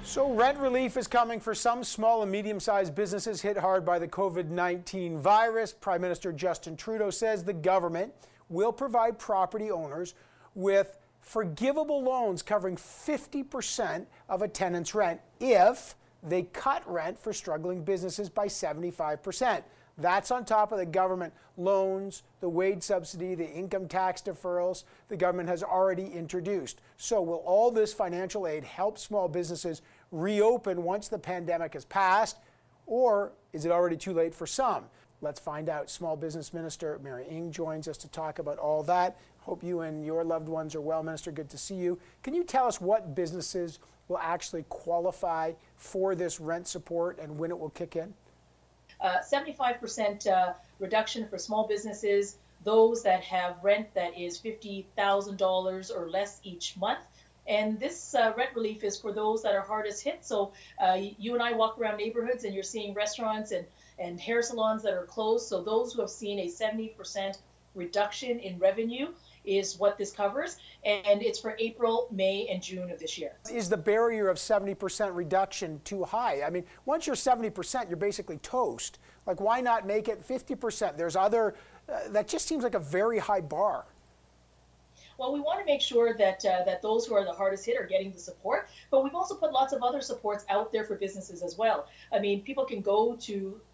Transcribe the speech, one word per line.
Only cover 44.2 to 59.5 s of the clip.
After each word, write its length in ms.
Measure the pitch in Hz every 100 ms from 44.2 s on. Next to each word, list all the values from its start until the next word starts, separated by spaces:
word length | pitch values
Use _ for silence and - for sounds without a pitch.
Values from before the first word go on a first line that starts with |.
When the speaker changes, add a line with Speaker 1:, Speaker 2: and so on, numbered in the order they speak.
| 165 170 - 170 156
Speaker 1:
qualify 840 | - - 170 175 175 180 165 160 165 - _
for 400 | - 190 190 185
this 240 | 175 151
rent 280 | 156 170 180
support 520 | 180 - 170 170 180
and 180 | 156 151
when 140 | 165
it 80 | 175
will 100 | 156
kick 260 | - 170 -
in? 180 | 175 202 - _ _ _ _ _ _ -
Speaker 2:
Uh, 200 | 190 185
seventy-five 580 | - 277 294 - 254 240
percent, 480 | 226 - 208 202 -
uh, 260 | 185 180 180 - _
reduction 500 | 190 214 220 240 220
for 120 | -
small 280 | - 214 214
businesses, 720 | 208 214 208 208 202 202 - _ _
those 380 | 208 220 226 226
that 220 | 208 185
have 320 | - 185 180 170
rent 280 | 190 208 214 190
that 200 | 175 175
is 180 | 175 175
fifty 480 | 226 208 208 196 190 -
thousand 420 | 202 196 202 196
dollars 520 | 190 185 185 190 190
or 180 | 185 170
less 320 | 185 202 -
each 340 | 196 175 - -
month. 220 | 196 254 - - - _ -
And 320 | 208 214 214
this, 340 | 269 - -
uh, 180 | 262 226 220
rent 140 | 262
relief 300 | 247 220 214
is 160 | 202 196
for 120 | 220
those 300 | 202 214 220
that 140 | 220